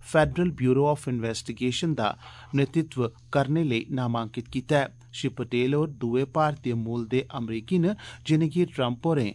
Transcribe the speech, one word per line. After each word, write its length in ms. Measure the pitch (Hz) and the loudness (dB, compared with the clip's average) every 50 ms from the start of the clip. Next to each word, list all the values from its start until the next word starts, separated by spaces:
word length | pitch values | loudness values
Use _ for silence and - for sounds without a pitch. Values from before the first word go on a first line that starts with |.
| - | -14
फेडरल 460 | - - 160 151 147 139 170 180 180 151 | 2 2 4 4 4 2 0 0 0 0
ब्यूरो 300 | - 127 127 127 135 143 | 2 2 4 4 4 4
ऑफ 220 | 147 147 143 - 139 | 2 2 0 -2 -4
इन्वेस्टिगेशन 840 | 123 120 110 117 113 - - - 117 - 123 127 120 - - 165 151 | -4 -2 -2 -2 -4 -4 -6 -10 -6 -2 -2 -2 0 0 0 0 0
दा 200 | 123 110 104 - - - - - - - - - | 2 0 0 0 -2 -12 -20 -20 -20 -14 -2 0
नेतृत्व 560 | 139 139 135 - 165 156 156 - 131 120 113 - - - - | 0 0 2 0 -2 -2 -2 -2 -2 -2 -2 -4 -8 -16 -2
करने 320 | - 143 139 131 151 165 165 | 0 0 2 2 2 0 2
लेई 200 | 147 120 113 - - | 2 0 0 -2 -2
नामांकित 560 | 143 127 123 120 117 117 113 110 - 123 117 - | -4 -2 -2 0 -2 -2 -4 -4 -8 -10 -10 -4
कीता 300 | - 131 127 - 151 143 | -6 -6 -2 2 2 2
ऐ। 100 | 139 - - - - - | 2 0 -6 -18 -20 -16
श्री 160 | - - - 131 - | -12 -4 -4 -4 -4
पटेल 400 | - 123 - 123 120 123 131 143 | -4 -6 -2 0 2 2 2 2
होर 160 | 147 151 156 139 113 | 2 0 -2 -4 -4
दुए 260 | 120 117 117 127 135 135 - | -2 0 0 0 0 0 0
भारतीय 400 | 160 156 151 143 123 - 127 117 117 | 2 2 2 0 -2 -4 -2 -2 -2
मूल 280 | 113 113 117 120 117 107 | -2 -2 -4 -4 -4 0
दे 180 | 127 127 135 - | 0 -2 -2 -2
अमरीकी 460 | - 139 117 113 113 113 110 - 185 180 | -8 -8 -6 -4 -6 -6 -2 0 2 4
न, 160 | 165 185 214 - - - - - | 4 2 0 -2 -10 -18 -18 -12
जिनेंगी 420 | - - 156 156 165 156 143 175 175 | 0 2 2 4 4 2 2 0 0
ट्रंप 400 | 170 - - 131 120 120 120 - | 0 0 -2 -2 -2 -2 -2 0
होरें 260 | 165 165 151 120 101 98 | 2 2 2 2 0 -2